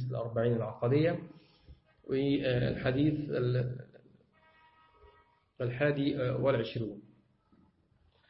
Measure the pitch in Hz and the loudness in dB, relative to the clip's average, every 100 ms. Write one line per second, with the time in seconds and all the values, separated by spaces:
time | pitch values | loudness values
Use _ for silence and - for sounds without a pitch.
0 | 127 120 113 117 117 117 107 - 120 143 | -4 -6 -4 0 2 0 -2 -2 2 4
1 | 165 175 - - - _ - - _ _ | 2 0 -6 -18 -20 _ -20 -20 _ _
2 | - 135 139 139 131 123 127 123 131 131 | -4 0 2 2 2 2 0 0 0 2
3 | 151 151 143 135 123 123 127 123 - - | 2 0 -2 0 0 0 -2 -6 -12 -20
4 | - - _ _ 320 320 320 _ _ _ | -20 -20 _ _ _ _ -20 _ _ _
5 | - - _ _ _ - 123 123 147 143 | -20 -20 _ _ _ -6 -6 0 2 2
6 | 139 139 127 127 127 123 - - 107 101 | 0 0 -2 0 2 2 0 -4 -6 -8
7 | - - _ _ _ _ _ _ _ _ | -16 -20 _ _ _ _ _ _ _ _
8 | _ _ _ | _ _ _